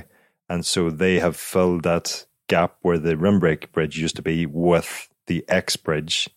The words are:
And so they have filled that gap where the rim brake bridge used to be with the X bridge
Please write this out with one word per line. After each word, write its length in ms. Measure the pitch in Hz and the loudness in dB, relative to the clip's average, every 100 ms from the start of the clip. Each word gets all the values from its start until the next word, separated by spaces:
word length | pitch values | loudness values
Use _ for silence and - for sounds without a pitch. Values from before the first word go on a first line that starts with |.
| - _ _ _ - | -6 _ _ _ -6
And 160 | 87 - | -6 -2
so 240 | 95 85 | 0 -2
they 300 | 78 92 92 | 0 2 2
have 160 | 87 80 | 2 -2
filled 480 | - 92 90 87 | -2 2 2 2
that 420 | 85 85 - - - _ - | 0 0 -2 -10 -14 _ -2
gap 300 | 85 87 - | 2 2 0
where 160 | 90 85 | 0 2
the 180 | 80 78 | 0 2
rim 220 | 95 101 | 4 4
brake 320 | 85 76 - | 4 0 -4
bridge 260 | 85 76 78 | -4 -4 -2
used 180 | 80 - | -4 -4
to 60 | |
be 240 | 80 82 78 | -2 -2 -2
with 640 | 78 87 85 - - - _ - | 0 2 2 0 -10 -16 _ -4
the 160 | 85 - | -4 0
X 260 | 92 - - | -2 0 -4
bridge 540 | - 76 78 - - | -2 -4 -2 -4 -4